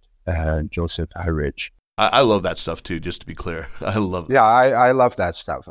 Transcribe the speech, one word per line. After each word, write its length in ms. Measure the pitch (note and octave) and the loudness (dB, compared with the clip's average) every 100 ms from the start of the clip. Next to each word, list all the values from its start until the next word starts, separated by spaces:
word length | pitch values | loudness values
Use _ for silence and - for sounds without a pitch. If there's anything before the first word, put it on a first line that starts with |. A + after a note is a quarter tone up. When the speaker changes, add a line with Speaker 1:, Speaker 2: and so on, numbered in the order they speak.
| _ _ - | _ _ -6
Speaker 1:
and 440 | E2 D#2 D#2 D#2 | -4 -2 -2 -4
Joseph 400 | - E2+ - E2 | -6 -6 -6 -8
Henrich. 600 | - F2 D#2+ C#2+ - - _ _ - | -8 -6 -4 -4 -6 -14 _ _ -2
Speaker 2:
I, 100 | G#2+ | 2
I 60 | B2 | 4
love 200 | C3 G#2 | 4 2
that 140 | F2+ E2 | 0 -6
stuff 240 | - E2+ | -6 -8
too, 160 | - E2+ | -8 -8
just 200 | E2+ F2 | -6 -10
to 60 | - | -10
be 80 | |
clear. 340 | D#2+ - D#2+ - | -12 -8 -8 -10
<laughs> 60 | - | -8
I 180 | - G#2 | -4 -2
love 320 | G2 F2+ E2 | -2 -4 0
it. 40 | |
Speaker 1:
Yeah, 100 | C3 | 4
I, 260 | A2 A#2+ C3 | 6 6 4
I 220 | A#2+ B2 | 4 4
love 240 | C3 B2 - | 4 2 2
that 180 | F2+ | -4
stuff. 340 | E2+ - C#2 - | -4 -8 -10 -8